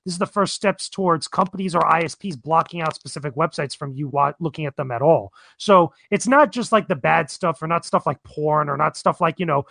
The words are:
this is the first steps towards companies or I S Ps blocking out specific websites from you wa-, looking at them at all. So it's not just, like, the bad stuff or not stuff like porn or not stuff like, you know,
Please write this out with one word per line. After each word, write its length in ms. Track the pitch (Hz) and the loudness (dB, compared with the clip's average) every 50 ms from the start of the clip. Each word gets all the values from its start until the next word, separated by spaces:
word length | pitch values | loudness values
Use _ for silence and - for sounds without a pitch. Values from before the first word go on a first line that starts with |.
| - | -12
this 100 | 185 170 | -8 -6
is 40 | 175 | -4
the 80 | 196 | -4
first 280 | - - 208 196 160 - | -2 0 0 0 0 -2
steps 340 | - - 202 185 - - - | -2 -2 -2 -2 -2 -6 -10
towards 400 | - - 190 180 165 160 - - | -6 -2 0 2 0 0 -2 -4
companies 480 | - - 196 185 - 190 190 190 160 | -2 -2 -2 -2 -4 -6 -6 -2 0
or 100 | 175 160 | 0 2
I 140 | 156 160 165 | 2 2 2
S 160 | 170 151 - | 0 -2 -6
Ps 180 | - - 202 160 | -8 -10 -10 -10
blocking 460 | 120 - 143 160 165 160 - - 170 | -8 -4 -2 0 0 0 -2 -6 -6
out 160 | 165 156 147 | -6 -6 -6
specific 400 | - - 139 - 160 135 - 113 | -8 -12 -16 -12 -10 -10 -6 -4
websites 400 | 135 160 156 - - 151 131 - | -2 -2 -2 -2 -4 -8 -8 -8
from 160 | - 151 139 135 | -10 -10 -10 -8
you 160 | 131 147 139 | -8 -8 -4
wa-, 240 | 123 139 143 143 147 - | 0 0 0 0 0 -2
looking 260 | 170 160 - - 151 | -6 -6 -6 -6 -8
at 80 | 143 - | -6 -6
them 160 | - 143 131 | -6 -6 -6
at 120 | 123 117 135 | -4 0 4
all. 300 | 160 165 131 101 98 - - - - _ - | 4 4 4 2 -4 -12 -20 -20 -20 _ -4
So 340 | - - 202 185 170 147 - _ _ _ | 2 6 6 6 6 4 0 _ _ _
it's 160 | 208 196 - | -2 -2 2
not 240 | 220 262 285 302 214 | 4 6 6 6 4
just, 220 | - 247 220 - - | 2 -2 -2 0 0
like, 160 | 214 - - | 0 2 0
the 80 | 185 | -2
bad 340 | 135 - 160 156 165 165 - | -2 2 2 2 2 0 -2
stuff 320 | - - - 170 160 - 160 | -4 -4 -2 -2 -2 -2 -2
or 60 | 160 | -2
not 160 | 170 165 - | -2 -2 -2
stuff 200 | - - 180 - | 0 -2 0 0
like 160 | 165 139 - - | -2 -4 -4 -8
porn 440 | - - - 151 151 151 151 151 147 | -14 -8 -4 0 2 2 2 2 0
or 80 | 139 | 0
not 200 | 139 151 156 151 | 0 0 -2 -2
stuff 240 | - - 185 170 - | 0 0 0 0 2
like, 180 | 175 165 160 - | 0 -2 0 -2
you 80 | 185 | -2
know, 180 | 165 147 139 - - | 0 0 0 -2 -4